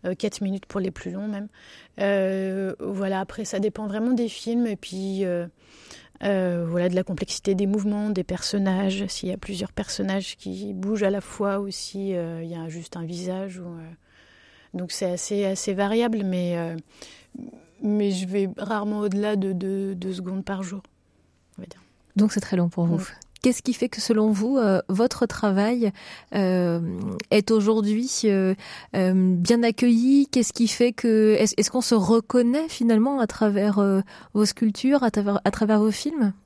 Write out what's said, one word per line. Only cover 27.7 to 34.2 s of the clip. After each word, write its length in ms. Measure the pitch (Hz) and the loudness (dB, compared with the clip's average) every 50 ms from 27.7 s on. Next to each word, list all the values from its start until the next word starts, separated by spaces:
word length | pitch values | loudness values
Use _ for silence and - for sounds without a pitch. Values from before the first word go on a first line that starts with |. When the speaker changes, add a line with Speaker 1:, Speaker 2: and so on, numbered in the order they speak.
| 220 220 214 202 214 214 240 254 - - - | 4 4 4 2 2 0 0 -2 -4 0 2
Speaker 2:
euh, 300 | 220 196 196 190 185 190 196 - - - - - - - | 4 4 4 4 2 0 0 -4 -18 -18 -18 -16 -6 -2
euh, 200 | 190 185 185 185 | 0 2 4 4
bien 480 | 190 185 185 185 175 175 170 240 233 233 | 4 4 4 4 2 4 4 4 4 4
accueilli ? 680 | 233 220 - 247 247 233 226 240 254 277 277 277 - | 2 2 4 4 4 6 6 6 6 6 6 6 4
Qu'est-ce 220 | - 262 233 - - | 2 0 0 0 0
qui 160 | - 233 220 | 0 0 0
fait 240 | - - 240 240 226 | 2 2 2 2 2
que, 440 | - - 233 220 220 214 214 214 - | 2 2 4 6 6 6 6 6 6
est-ce, 160 | 214 208 - | 4 2 4
est-ce 140 | - 226 - | 2 0 0
qu'on 100 | - 254 | 0 -2
se 140 | 240 - 240 | 2 4 4
reconnaît 760 | 220 185 170 226 226 226 _ - 247 240 240 247 294 320 320 | 4 6 6 4 4 4 _ 2 4 4 4 2 2 0 -2
finalement 500 | - - 240 226 233 214 220 262 277 277 | -4 0 2 4 4 4 4 2 2 0
à 80 | 233 | 0
travers, 520 | 214 - - 220 214 202 208 202 208 202 202 | -2 0 0 2 2 2 2 2 2 2 4
euh, 240 | 202 196 196 190 196 - - - | 4 4 4 2 0 -2 -8 -20